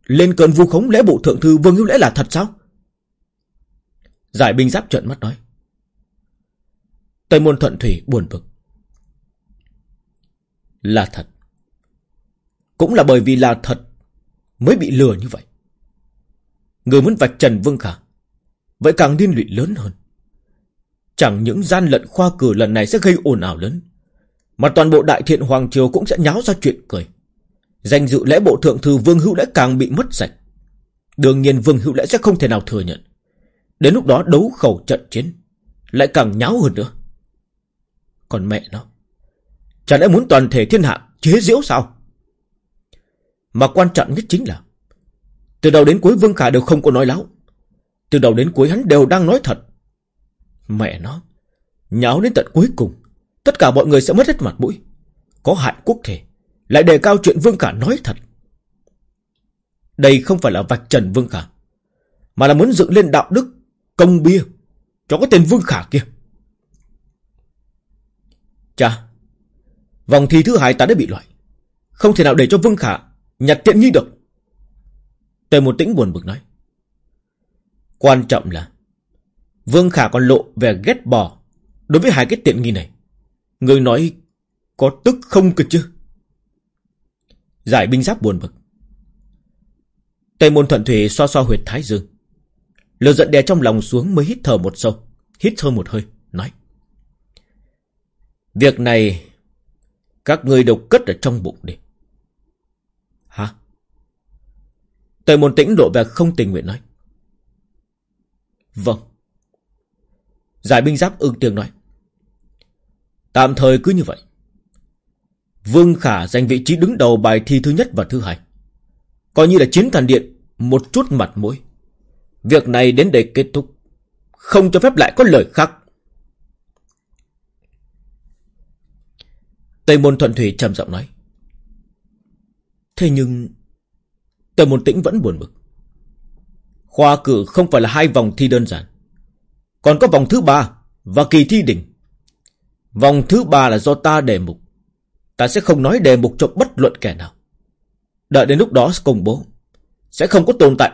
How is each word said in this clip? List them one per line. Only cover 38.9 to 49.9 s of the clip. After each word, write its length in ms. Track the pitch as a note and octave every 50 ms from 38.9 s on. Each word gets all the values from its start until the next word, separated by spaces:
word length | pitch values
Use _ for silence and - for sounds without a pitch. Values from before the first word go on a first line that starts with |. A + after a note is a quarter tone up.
| _ _ _ _ _ _ _ _ _ _ _ _ _ _ _ _ _ _ -
chả 120 | - D3 D3+
lẽ 100 | E3+ G3+
muốn 200 | E3+ A3 B3+ -
toàn 220 | D#3 C3+ C3 A2+
thể 160 | - B2+ G#2+
thiên 180 | A2+ A3 G#3+ E3
hạ 240 | C3 F#2+ - _ _ _ -
chế 180 | - D#3 F3 A#3+
giễu 220 | G3+ F3 A3+ C#4
sao? 360 | C#4+ - - C3 A#2+ - _ _ _ _ _ _ _ _ _ _ _ _ _ _ _ _ _ _ _ _ _ _ _ _ _ _ _ _ _ _ _ _ -
Mà 140 | A2+ C3+ C3
quan 200 | - F#3 F3+ F3+ -
trọng 200 | D#3+ - - C3+
nhất 120 | G3 A3 -
chính 180 | F3 F#3 C4 -
là 140 | E2+ E2 _ _ _ _ _ _ _ _ _ _ _ _ _ _ _ _ _ _ _ _
từ 80 | - D3+
đầu 160 | C#3+ D3+ C#3+
đến 140 | D3 E3+ G3+
cuối 160 | - F3+ B3 G3
Vương 160 | G#3 G#3+ G3
Khả 160 | - C3 A#2+
đều 120 | C3 B2+
không 200 | B2+ - D#3+ D3+
có 100 | D3 D3+
nói 140 | B2+ B2 C3+
láo. 220 | B2 C3 F3+ - - _ _ _ _ _ _ _ _ _ _ _ _ _ _ _ -
Từ 100 | - C#3+
đầu 140 | B2+ A#2 A2
đến 180 | A#2 C3+ F3
cuối 180 | E3+ - C3+ D3+
hắn 180 | F3+ A#3 C4+ F#3
đều 180 | - D3 C3
đang 200 | C3+ F3+ F#3+ F3
nói 140 | D#3+ A3+ C#4 C#4+
thật. 160 | - - - - _ _ _ _ _